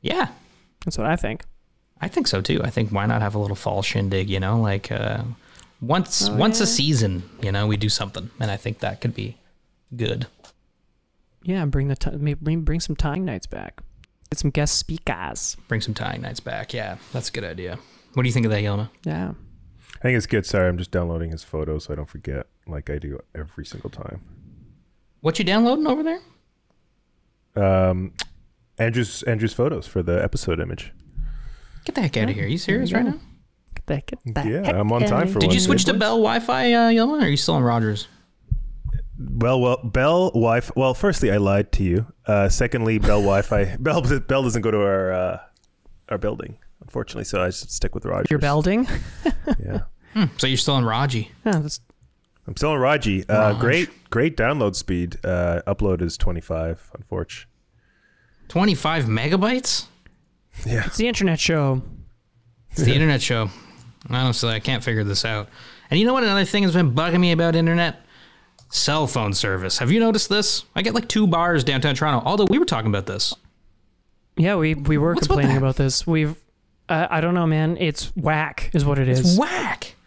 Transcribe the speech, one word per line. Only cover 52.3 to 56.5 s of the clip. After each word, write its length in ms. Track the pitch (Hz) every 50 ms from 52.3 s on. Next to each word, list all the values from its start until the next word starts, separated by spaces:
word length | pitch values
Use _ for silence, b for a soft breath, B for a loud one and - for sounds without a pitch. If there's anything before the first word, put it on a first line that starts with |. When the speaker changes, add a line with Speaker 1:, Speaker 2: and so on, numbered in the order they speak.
| _ _ _
Speaker 3:
I'm 100 | - -
still 140 | - - 151
on 80 | 156 143
Raji. 480 | 127 131 151 151 113 110 98 95 92 -
Uh, 240 | 107 107 107 107 104
Speaker 1:
Raj. 60 | 113
Speaker 3:
great, 500 | 123 120 135 170 180 - - - _ _
great 260 | - 117 123 165 160
download 380 | - 113 120 143 147 120 101 95
speed. 400 | - - - 95 87 87 87 - - -
Uh, 380 | 90 90 87 87 87 85 87 -
upload 360 | - 98 - 107 101 92 85 87
is 140 | 85 -
twenty-five, 760 | - - 92 87 85 - -